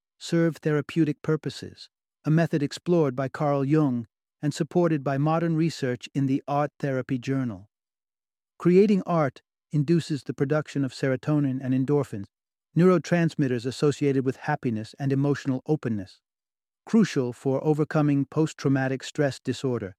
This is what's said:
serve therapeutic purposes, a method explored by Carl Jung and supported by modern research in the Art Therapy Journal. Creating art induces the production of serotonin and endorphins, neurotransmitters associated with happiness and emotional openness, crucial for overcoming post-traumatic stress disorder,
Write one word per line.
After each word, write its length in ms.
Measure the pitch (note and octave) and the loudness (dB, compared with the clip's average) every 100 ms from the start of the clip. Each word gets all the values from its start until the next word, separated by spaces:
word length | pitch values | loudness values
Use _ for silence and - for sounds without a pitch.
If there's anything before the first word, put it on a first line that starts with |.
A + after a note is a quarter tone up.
| _ _ | _ _
serve 380 | - E3+ E3 - | -2 2 2 0
therapeutic 640 | D#3+ D3+ C3+ E3 D3+ D3 | -2 -2 0 0 0 0
purposes, 680 | - D#3 C#3+ - - - - _ _ _ | -2 -2 -4 -10 -12 -16 -20 _ _ _
a 80 | - | 0
method 320 | D#3 E3 D#3+ | 2 2 0
explored 500 | C#3+ - - F3 C#3+ | -4 -6 0 2 2
by 140 | B2+ C3+ | 0 -6
Carl 380 | - D3 C#3+ C3+ | -4 -2 0 2
Jung 420 | D#3 D3 A#2+ A2+ _ _ _ | 2 2 0 -6 _ _ _
and 120 | D3+ | -4
supported 520 | - D#3+ F3+ F3 D#3 C3+ | -4 -2 0 2 0 -2
by 120 | C#3 | -2
modern 380 | D3+ E3 E3+ D#3+ | 0 0 0 0
research 540 | E3 - C3 B2 - | -2 -2 -4 -4 -6
in 120 | C#3+ C3+ | -2 0
the 180 | C#3 - | -2 -2
Art 200 | C#3+ D3 - | -2 -2 -4
Therapy 400 | C#3+ C3 B2 C3 | -4 -4 -4 -6
Journal. 520 | B2 C3+ B2 F#2 G#2 _ _ _ _ _ _ _ _ - | -4 -4 -4 -8 -14 _ _ _ _ _ _ _ _ -4
Creating 420 | E3+ F3+ G#3 G3 - | 4 6 6 4 0
art 360 | E3+ C#3 - _ _ _ | 0 0 -2 _ _ _
induces 520 | D3+ C#3 E3+ - D3 | -2 2 0 0 -6
the 100 | - | -6
production 500 | C3 C#3 D3+ - D3 | -4 -2 -2 -2 -4
of 100 | C3+ | -4
serotonin 680 | - C3+ C3 - D3+ C#3+ C3 | -2 -2 -2 0 0 0 -2
and 100 | C3 | -2
endorphins, 520 | C3 C3 D3 C3+ G#2+ G2 _ _ _ _ - | 0 0 0 -2 -6 -12 _ _ _ _ 2
neurotransmitters 880 | F3+ F3+ - F3 E3 - C3+ B2 B2+ | 6 4 2 2 2 0 0 0 -4
associated 600 | A#2 D3 - C#3+ C3+ C3 | 0 0 2 2 2 0
with 100 | - | -4
happiness 580 | - D3+ B2+ G#2+ A2 - | -4 -4 -2 -4 -6 -6
and 140 | C3+ | -2
emotional 480 | C3+ C#3+ C#3 - B2+ - | 0 0 -2 -2 -4 -2
openness, 540 | D#3 B2 G#2+ F#2+ _ _ _ _ _ _ _ - | -2 -2 -6 -8 _ _ _ _ _ _ _ 0
crucial 460 | A3+ G3 C#3+ B2 | 4 4 2 -2
for 320 | A#2 C#3 C3 | -2 -2 0
overcoming 600 | D#3 D3+ D3+ D#3 D3 C#3+ C#3 | 2 0 0 2 2 2 0
post-traumatic 760 | D3+ D#3 - C#3+ C3+ C3 C3 | 0 -2 0 0 0 0 -4
stress 380 | - - C#3+ - | -6 -2 -2 -2
disorder, 560 | - B2+ C3+ A#2+ G2 | -6 -6 -4 -4 -6